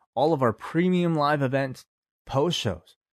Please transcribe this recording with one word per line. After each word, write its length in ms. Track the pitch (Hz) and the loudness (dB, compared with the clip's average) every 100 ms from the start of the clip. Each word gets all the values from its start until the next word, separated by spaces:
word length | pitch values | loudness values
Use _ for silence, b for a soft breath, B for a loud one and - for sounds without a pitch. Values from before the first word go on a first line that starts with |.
| _ - | _ -2
all 180 | 151 | 0
of 80 | 156 | 2
our 100 | 123 | 2
premium 640 | 104 - 160 180 180 175 160 | 0 -4 0 2 2 2 0
live 260 | 143 151 | 0 0
events, 440 | 135 135 135 123 - _ _ _ - | 0 -2 -4 -8 -20 _ _ _ -4
post 340 | 131 160 - | 0 0 0
shows 380 | 110 82 - _ _ | -4 -6 -12 _ _